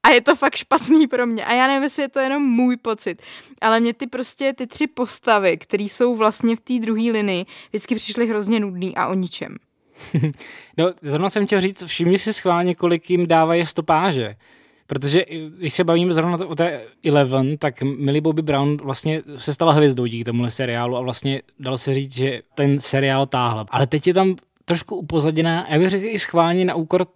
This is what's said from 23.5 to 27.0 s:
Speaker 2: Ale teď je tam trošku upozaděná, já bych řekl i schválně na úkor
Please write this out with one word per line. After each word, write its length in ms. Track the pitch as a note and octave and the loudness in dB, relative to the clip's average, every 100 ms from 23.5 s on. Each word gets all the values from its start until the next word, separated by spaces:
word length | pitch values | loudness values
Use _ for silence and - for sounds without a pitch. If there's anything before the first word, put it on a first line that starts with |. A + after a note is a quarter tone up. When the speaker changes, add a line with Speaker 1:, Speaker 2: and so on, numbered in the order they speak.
| A2 G#2 | -2 -4
Speaker 2:
Ale 160 | - C3+ | 0 0
teď 200 | D3+ F3+ | 2 2
je 80 | |
tam 220 | F3+ F#3+ F#3 _ _ | 4 2 0 _ _
trošku 320 | - E3+ - F#3 | -4 -4 -4 -10
upozaděná, 720 | D3+ E3 D3+ D#3 E3 E3 - | -2 0 0 0 0 -2 0
já 100 | D#3 | 2
bych 120 | F#3 | 2
řekl 160 | G3 G#3 | 0 -4
i 120 | G#3 | -2
schválně 460 | - E3+ E3 F3+ | 0 2 2 2
na 100 | F3+ | 0
úkor 320 | E3+ D#3+ F3+ | -2 0 0